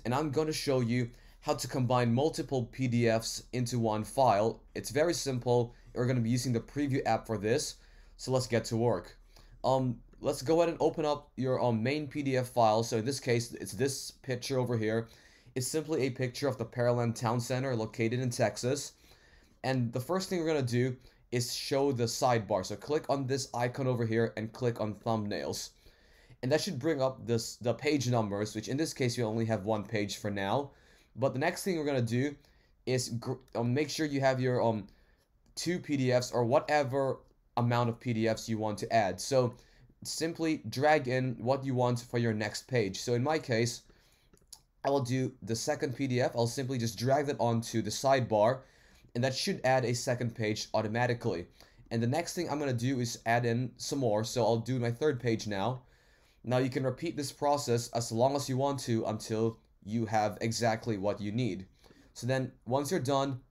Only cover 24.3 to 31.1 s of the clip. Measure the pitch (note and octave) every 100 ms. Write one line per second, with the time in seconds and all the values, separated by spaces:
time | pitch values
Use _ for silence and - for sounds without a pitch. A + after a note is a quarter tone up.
24.3 | - A2 - B2 A#2 G#2+ G2 A#2 A2 G#2
25.3 | F2+ C#2 - - _ - _ _ - _
26.3 | - C3 D#3 G#3 C3+ D#3 C#3+ C3 C3 G#2
27.3 | A#2 - - A#2+ A#2 D3 D3+ A#2+ A#2+ G#2
28.3 | G2+ G#2+ G#2+ G#2 C3+ D#3 - B2 B2 A2
29.3 | A2+ A2+ G#2+ G2 G#2+ F#2+ G#2+ G2+ - G#2
30.3 | G2+ G2 B2+ C#3+ - - - _